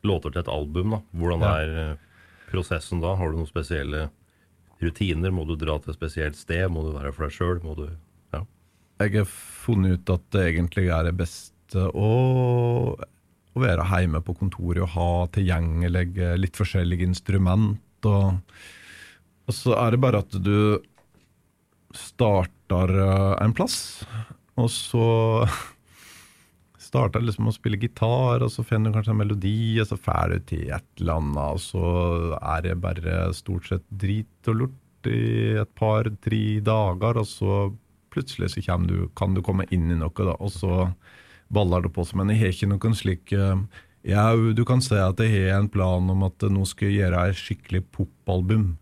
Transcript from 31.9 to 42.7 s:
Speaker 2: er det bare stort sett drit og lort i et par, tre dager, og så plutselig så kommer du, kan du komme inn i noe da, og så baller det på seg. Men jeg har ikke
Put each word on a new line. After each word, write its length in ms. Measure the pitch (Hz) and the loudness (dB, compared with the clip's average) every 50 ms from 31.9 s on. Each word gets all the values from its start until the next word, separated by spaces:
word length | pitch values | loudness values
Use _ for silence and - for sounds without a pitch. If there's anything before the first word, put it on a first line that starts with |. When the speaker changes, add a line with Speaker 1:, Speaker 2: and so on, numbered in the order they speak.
| 87 87 87 87 85 85 85 82 78 - | 2 2 2 0 0 -2 -2 -4 -6 -6
Speaker 2:
er 240 | 73 73 80 80 | -4 -4 -4 -2
det 140 | 82 87 87 87 | -2 -2 -4 -2
bare 360 | 90 90 85 85 82 85 85 87 87 87 87 | -2 -4 -4 -4 -4 -2 -2 0 0 -2 -4
stort 320 | - _ - 92 90 - | -6 _ -6 -6 -6 -4
sett 200 | - 95 90 - _ | -4 -4 -4 -4 _
drit 580 | 104 95 101 98 101 107 107 _ _ _ - 120 | -8 -4 -2 -2 -2 -2 -4 _ _ _ -4 -2
og 80 | 113 | 0
lort 540 | 110 131 131 131 - _ _ _ _ - 113 | 0 -2 -4 -6 -14 _ _ _ _ -4 -2
i 460 | 113 113 113 113 113 110 110 110 110 | 0 0 0 0 0 0 0 0 0
et 180 | 107 107 _ _ | -2 -2 _ _
par, 300 | - 110 107 107 110 110 113 107 - | -2 0 2 2 2 0 -2 -6 -6
tre 240 | - 110 110 110 107 107 107 107 | -4 -2 -2 0 0 0 -2 0
dager, 580 | 104 110 110 110 104 95 90 92 107 113 117 113 | 0 2 2 2 2 0 0 0 0 0 0 0
og 80 | 107 | -2
så 300 | - - - 101 98 98 101 101 101 104 110 _ _ _ _ _ _ | -4 -4 -2 0 0 2 2 0 -2 -4 -8 _ _ _ _ _ _
plutselig 400 | - - 135 - - - 90 90 - | -6 -6 -6 -6 -6 -4 -4 -4 -4
så 80 | - - | -4 -4
kommer 240 | - 90 87 87 87 | -2 0 0 2 0
du, 200 | 90 90 90 85 - | 0 0 -2 -4 -4
kan 200 | - 98 95 95 | -2 -2 0 0
du 80 | 92 | 0
komme 240 | 90 - 95 95 92 - | 0 0 -2 -2 0 0
inn 200 | 92 90 82 82 | 0 0 2 2
i 80 | 87 82 | 0 0
noe 140 | 78 87 - | 0 -2 -2
da, 220 | - 98 92 78 - | -2 -2 -2 -2 -4
og 120 | 95 101 | -6 -8
så 360 | - - - 92 90 92 92 92 92 _ _ - - - - - - - _ _ | -6 -4 -2 0 2 2 0 0 -2 _ _ -20 -20 -20 -20 -20 -20 -20 _ _
baller 340 | - 104 101 90 90 90 87 | 0 2 2 4 2 2 0
det 80 | 87 | -2
på 100 | - 87 87 | -2 -4 -4
seg. 120 | - - | -2 -2
Men 160 | 95 98 101 | -2 0 2
jeg 80 | 107 110 | 2 2
har 140 | 110 92 90 | 2 2 0
ikke 140 | - - 98 | 0 0 0